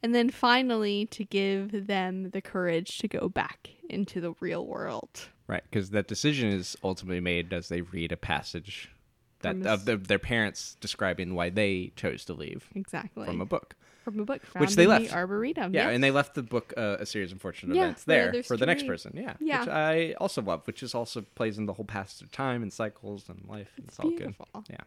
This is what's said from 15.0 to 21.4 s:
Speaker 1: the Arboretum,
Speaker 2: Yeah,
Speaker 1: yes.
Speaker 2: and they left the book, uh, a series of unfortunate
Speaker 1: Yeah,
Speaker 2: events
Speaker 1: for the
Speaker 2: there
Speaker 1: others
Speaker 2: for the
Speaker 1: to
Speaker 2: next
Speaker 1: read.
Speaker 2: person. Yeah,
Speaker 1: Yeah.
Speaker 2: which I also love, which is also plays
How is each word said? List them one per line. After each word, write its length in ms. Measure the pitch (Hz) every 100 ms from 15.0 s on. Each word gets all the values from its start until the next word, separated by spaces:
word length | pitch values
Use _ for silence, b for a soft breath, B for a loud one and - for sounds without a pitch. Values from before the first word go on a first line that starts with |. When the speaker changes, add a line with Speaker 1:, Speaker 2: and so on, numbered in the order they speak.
| 226
Speaker 1:
the 40 |
Arboretum, 600 | - 180 202 240 330 190
Speaker 2:
Yeah, 120 | 180 101
Speaker 1:
yes. 80 |
Speaker 2:
and 80 | 120
they 80 | 135
left 240 | 135 143
the 80 | -
book, 300 | 120 120 - -
uh, 180 | 110 101
a 60 |
series 260 | 104 107 92
of 60 | 95
unfortunate 400 | 98 90 - 311
Speaker 1:
Yeah, 60 |
Speaker 2:
events 200 | 370 254
Speaker 1:
for 20 | -
the 60 |
Speaker 2:
there 140 | 147 -
Speaker 1:
others 160 | 240 247
Speaker 2:
for 100 | 220
the 40 |
Speaker 1:
to 60 | 254
Speaker 2:
next 160 | 277
Speaker 1:
read. 60 | 277
Speaker 2:
person. 240 | 170 -
Yeah, 200 | - 247 -
Speaker 1:
Yeah. 220 | 311 277
Speaker 2:
which 80 | 240
I 440 | 156 156 160 165
also 260 | - 196 -
love, 260 | 101 82 -
which 160 | 110
is 120 | 123
also 260 | 120 117 - 101
plays 240 | -